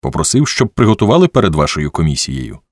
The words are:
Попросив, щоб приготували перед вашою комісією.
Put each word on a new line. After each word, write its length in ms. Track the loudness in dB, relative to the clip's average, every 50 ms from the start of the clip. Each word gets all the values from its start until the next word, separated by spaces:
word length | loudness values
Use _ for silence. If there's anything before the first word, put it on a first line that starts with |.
Попросив, 480 | -6 -4 -4 -2 -2 0 0 0 0 0
щоб 200 | 0 -2 -2 -2
приготували 600 | _ 0 2 2 2 2 2 2 4 4 4 2
перед 260 | _ 2 0 2 2
вашою 360 | 0 0 -2 -2 -4 -6 -6
комісією. 680 | -4 -2 -2 -2 -2 -4 -6 -8 -8 -8 -10 -10 -14 -18 _ _